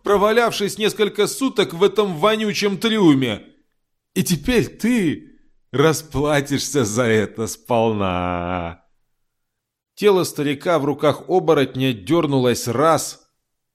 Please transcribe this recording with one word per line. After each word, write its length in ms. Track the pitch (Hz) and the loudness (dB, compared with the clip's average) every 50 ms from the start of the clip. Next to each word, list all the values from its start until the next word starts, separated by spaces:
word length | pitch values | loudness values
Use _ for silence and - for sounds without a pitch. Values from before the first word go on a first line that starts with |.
| - | -4
провалявшись 760 | - 202 202 190 214 220 233 240 226 - - 208 196 - - | 0 0 2 2 2 2 2 2 0 0 -2 -4 -4 -4 -2
несколько 500 | 214 208 208 - 220 208 - - 208 190 | -2 -4 0 0 -2 -2 0 0 -2 -2
суток 460 | - - 269 269 262 - 190 - - | -2 -2 -4 -4 0 0 -2 -2 -2
в 100 | 170 185 | 0 0
этом 320 | 196 196 - 214 202 180 | 0 2 2 -2 -2 -2
вонючем 640 | 151 156 208 220 220 220 208 196 - 196 208 196 175 | 0 0 2 2 2 0 -2 -4 -2 -2 -2 -2 0
трюме. 680 | - 233 220 220 202 165 147 135 131 123 107 92 - - _ _ _ _ _ _ _ _ _ _ _ _ - | -2 -2 0 4 4 4 4 4 2 -2 -4 -6 -8 -14 _ _ _ _ _ _ _ _ _ _ _ _ -4
И 100 | 190 185 | -4 -2
теперь 440 | - 180 151 - - 254 233 160 - | -2 -2 -4 -2 0 0 0 0 0
ты 720 | - - - 214 247 240 196 160 120 - - - - _ _ _ _ _ _ _ | -4 -6 -2 0 0 2 0 0 -2 -4 -8 -16 -20 _ _ _ _ _ _ _
расплатишься 1120 | - 123 139 160 156 139 151 - - 135 147 147 151 143 135 139 143 127 - - - 147 127 | -2 2 2 2 2 0 -4 -8 -6 -4 -2 0 0 0 0 0 -2 -4 -4 -2 -2 0 0
за 180 | 101 104 113 127 | 0 0 0 0
это 440 | 113 113 107 104 95 - - 113 107 | 2 2 2 2 0 -4 -6 -8 -8
сполна. 1400 | - - _ - 123 117 113 113 110 104 98 95 90 90 90 90 87 87 87 87 92 90 87 85 82 - _ _ _ _ _ _ _ _ _ _ _ _ _ _ _ _ _ _ _ _ _ _ _ | -8 -10 _ -2 0 2 2 2 0 0 -2 -2 -2 -2 -2 -2 -4 -4 -4 -4 -6 -6 -6 -8 -10 -14 _ _ _ _ _ _ _ _ _ _ _ _ _ _ _ _ _ _ _ _ _ _ _
Тело 280 | - 190 208 202 185 170 | 0 2 4 4 4 2
старика 520 | - - - 147 143 147 139 - 185 175 165 | 0 -4 -4 -4 -4 -4 -4 -2 0 0 0
в 60 | 139 | 2
руках 380 | 143 143 143 - 151 139 - - - | 0 -4 0 0 0 0 0 -2 -2
оборотня 680 | 165 185 170 156 160 143 135 131 131 131 131 135 127 | 0 0 2 2 2 2 2 0 -2 -4 -2 -2 -2
дёрнулось 760 | 107 92 90 151 170 160 139 143 135 123 123 120 - - 123 | -4 -4 -2 0 0 2 2 0 0 2 2 0 0 -2 -6
раз, 640 | 117 117 143 165 160 - - - - - _ _ _ _ _ _ _ _ _ _ _ | -2 0 2 2 2 2 0 -4 -12 -16 _ _ _ _ _ _ _ _ _ _ _